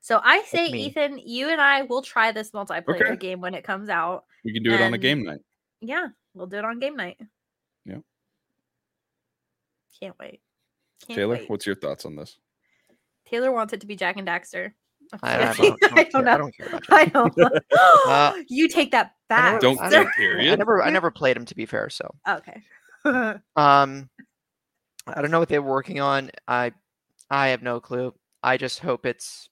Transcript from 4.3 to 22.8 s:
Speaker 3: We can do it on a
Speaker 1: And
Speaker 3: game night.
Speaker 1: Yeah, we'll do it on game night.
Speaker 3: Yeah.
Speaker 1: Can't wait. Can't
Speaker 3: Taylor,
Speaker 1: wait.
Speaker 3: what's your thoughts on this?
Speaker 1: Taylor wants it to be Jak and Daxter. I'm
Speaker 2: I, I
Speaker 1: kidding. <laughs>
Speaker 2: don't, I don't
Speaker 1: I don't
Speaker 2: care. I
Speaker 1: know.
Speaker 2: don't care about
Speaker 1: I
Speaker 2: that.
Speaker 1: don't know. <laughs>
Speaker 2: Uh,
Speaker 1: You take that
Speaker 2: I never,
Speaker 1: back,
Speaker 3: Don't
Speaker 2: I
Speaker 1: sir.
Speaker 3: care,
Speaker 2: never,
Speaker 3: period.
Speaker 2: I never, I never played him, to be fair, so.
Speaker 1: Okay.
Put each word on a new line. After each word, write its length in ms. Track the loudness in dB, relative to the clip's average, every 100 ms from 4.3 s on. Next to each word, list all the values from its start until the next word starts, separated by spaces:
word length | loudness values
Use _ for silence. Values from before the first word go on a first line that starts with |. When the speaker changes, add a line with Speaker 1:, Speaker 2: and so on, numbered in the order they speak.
| _
Speaker 3:
We 80 | -10
can 80 | -4
do 80 | 0
it 60 | 2
on 120 | 2
a 20 |
Speaker 1:
And 80 | 0
Speaker 3:
game 200 | -2 -2
night. 180 | -6 -12 _ _ _ _
Speaker 1:
Yeah, 260 | -10 -8 -8 _ _
we'll 120 | -18 -12
do 100 | -10
it 80 |
on 140 | -8 -8
game 180 | -8 -8
night. 220 | -12 -14 -20 _ _ _ _ _
Speaker 3:
Yeah. 140 | -18 -18 _ _ _ _ _ _ _ _ _ _ _ _ _ _ _ _ _ _ _ _
Speaker 1:
Can't 180 | -18 -18
wait. 220 | -20 -20 _ _ _ _ _ _ -14
Can't 100 | -6
Speaker 3:
Taylor, 200 | -4 -4
Speaker 1:
wait. 120 | -6
Speaker 3:
what's 160 | -8 -6
your 80 | -8
thoughts 280 | -8 -10
on 120 | -14 -16
this? 220 | -18 _ _ _ _ _ _ _ _ _ _
Speaker 1:
Taylor 240 | -2 -2
wants 200 | -2 -4
it 80 | -8
to 60 | -12
be 100 | -6
Jak 200 | -4 -4
and 100 | -6
Daxter. 440 | -6 -8 -12 -12 _ _ _ _
I'm 60 | -10
Speaker 2:
I, 280 | -4 0 0
I 40 |
Speaker 1:
kidding. 220 | 4 2 4
<laughs> 80 | 4
Speaker 2:
don't, 20 |
I 120 | 4
don't 0 |
Speaker 1:
I 0 |
don't 80 | 2
Speaker 2:
care. 160 | 2 2
I 40 | 2
Speaker 1:
know. 20 |
Speaker 2:
don't 180 | 0 -10
care 100 | -12
about 160 | -12 4
Speaker 1:
I 140 | 6
Speaker 2:
that. 20 | 6
Speaker 1:
don't 300 | 4 2 4
know. 140 | 4 4
<laughs> 460 | 2 6 8 8 8
Speaker 2:
Uh, 220 | 4 4 2 -8
Speaker 1:
You 200 | 0 0
take 240 | 2 0
that 200 | 0 -2 _ _ 2
Speaker 2:
I 60 |
never, 140 | 2 4
Speaker 1:
back, 40 |
Speaker 3:
Don't 200 | 2 2
Speaker 2:
I 80 | 4
Speaker 1:
sir. 0 |
Speaker 3:
care, 140 | 4
Speaker 2:
never, 80 | 4 0
Speaker 3:
period. 360 | -2 0 2
Speaker 2:
I 40 | 2
never, 260 | 2 2
I 60 | 2
never 200 | 0 -2
played 260 | 0 0 0
him, 80 | -4
to 80 |
be 120 | -10 -6
fair, 240 | -6 -6
so. 240 | -10 -14 -10 -6
Speaker 1:
Okay. 340 | -6 -8 -20 _ _